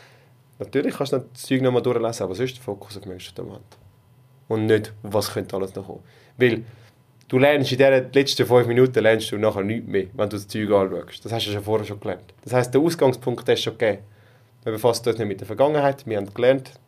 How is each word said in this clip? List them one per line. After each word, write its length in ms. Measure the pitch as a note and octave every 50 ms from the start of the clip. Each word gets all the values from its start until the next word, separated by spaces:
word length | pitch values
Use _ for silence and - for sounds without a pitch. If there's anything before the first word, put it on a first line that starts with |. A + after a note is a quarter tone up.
| - _ _ _ _ _ _ _ _ _ _ -
natürlich 380 | - - - C3+ - C4 -
kannst 160 | - C#3+ C3 D3
du 60 | C3 - - -
das 100 | - -
Zeug 200 | - C3+ B2+ C3
nochmal 200 | B2+ B2 A#2+ -
durchlesen, 420 | B2+ A#2+ A#2 A2 A2+ A#2 - G#2
aber 100 | F2+ F#2
sonst 220 | F#2+ B2+ B2+ -
der 60 | - -
Fokus 320 | - G2+ - - - - F#2+
auf 60 | -
möglichst 300 | G2 F2+ F#2 - - - F#2+
den 80 | F2+
Moment. 300 | - G2 - - _ - _ _ - _ _ _ _ _ _ _ _ _ _ _ -
Und 180 | A2+ A2 G#2+
nicht, 260 | A2 A2 A2 A2 - - - -
was 300 | G#2 G2+ G#2 G2+ - -
könnte 220 | A2 F#2 F#2 -
alles 200 | F#2+ F#2+ F#2+ -
noch 100 | G2+ F#2
kommen. 160 | - - - - - _ _ _ _ _
Weil 280 | - B2 B2 A2+ - A#2 - - - - _ _ _ _ _ _ _ _ -
du 100 | - B2+
lernst 320 | C3+ C#3+ D3+ C#3+ C3 B2+
in 80 | C3 B2
diesen 340 | C#3 C3+ C3+ C3 B2+ B2 -
letzten 320 | C#3 C#3 C#3 - - A#2+
fünf 200 | - B2 B2 A#2
Minuten 340 | A2+ A#2+ B2 B2+ C3 B2+ -
lernst 300 | A2 A2 A2+ A2 A2 -
du 80 | A2 G#2
nachher 240 | G#2+ G#2+ G#2 G2+ G2
nichts 240 | G2+ A2+ A#2 - -
mehr, 180 | - G2 F#2 F#2+ -
wenn 140 | - G#2+ G#2
du 80 | G#2+
das 120 | G#2 G2+ -
Zeug 200 | - A2 G#2+ G2+ G#2
anschaust. 520 | G2 G2 F#2 F#2 F2 - - - - -
Das 60 | G#2 A#2
hast 140 | A2+ G#2+
du 40 | G#2
ja 40 | G#2
schon 80 | G#2 G2+
vorher 220 | G#2+ A2 A2 G#2+
schon 140 | F#2 G#2 G2+
gelernt. 340 | - G#2 F2+ - - - - _ -
Das 100 | - B2
heisst, 200 | B2+ A#2+ B2 -
der 60 | C3+
Ausgangspunkt 680 | D#3 E3+ E3+ - D3 C3 B2 - - B2+ A#2+ A2+ - -
ist 140 | A#2 A2 -
schon 160 | A2+ G#2+ -
gegeben. 240 | A#2+ G#2+ G2 G2 - - _ _ _ _ _ _ _ _ _ _ -
Wir 80 | A#2 A2
befassen 360 | G#2+ - A#2+ A2+ - - B2
uns 100 | A2 A2
nicht 100 | A2 G2+
mit 100 | G2 F#2+
der 60 | G2
Vergangenheit, 580 | G2 G#2+ - C3+ D3 D#3 D3 C#3+ C#3 C3+ - -
wir 120 | A2+ A2
haben 180 | G2+ G2+ G2 G2+
gelernt, 380 | A#2+ A#2+ B2 C3+ C#3 C3 - - - _